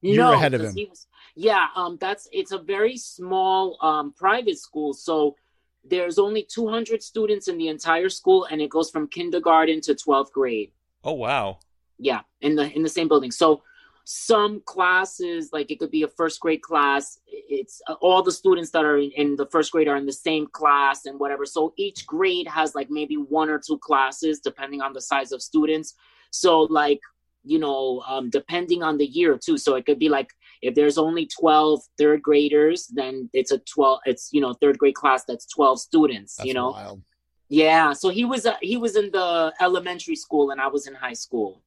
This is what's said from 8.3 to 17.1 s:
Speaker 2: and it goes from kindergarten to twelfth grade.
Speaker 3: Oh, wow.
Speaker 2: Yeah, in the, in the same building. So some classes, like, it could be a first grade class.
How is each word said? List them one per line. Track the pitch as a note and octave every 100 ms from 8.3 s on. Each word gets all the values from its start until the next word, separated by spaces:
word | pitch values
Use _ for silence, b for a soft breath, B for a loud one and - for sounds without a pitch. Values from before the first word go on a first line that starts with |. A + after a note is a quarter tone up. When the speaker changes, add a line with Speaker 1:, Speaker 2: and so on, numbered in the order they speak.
| F#3 F3
Speaker 2:
and | D#3
it | D3
goes | D#3+ D#3+
from | E3 D3
kindergarten | E3+ F3 E3+ E3 D#3+ D#3+ D#3
to | D3+ C#3+
twelfth | - C#3 C3+
grade. | - C3 A2+ G2+ _ _ _
Speaker 3:
Oh, | C#3
wow. | D3+ A#2 C3+ G2+ F#2+ _ _ _ _
Speaker 2:
Yeah, | C3+ A#2 - _
in | D3 D3+
the, | D3
in | C#3+
the | D#3+
same | E3+ D#3+
building. | D3 B2+
So | - E3 D3+ b b b b
some | - - - A3 G#3 G#3
classes, | - F#3+ F3+ F#3 F#3+ - F3 E3+ D3+
like, | D#3 C#3+
it | D3+
could | D#3
be | D#3
a | D3+
first | - D#3+ -
grade | E3+ D#3+
class. | - D#3 C#3+ C#3 C#3+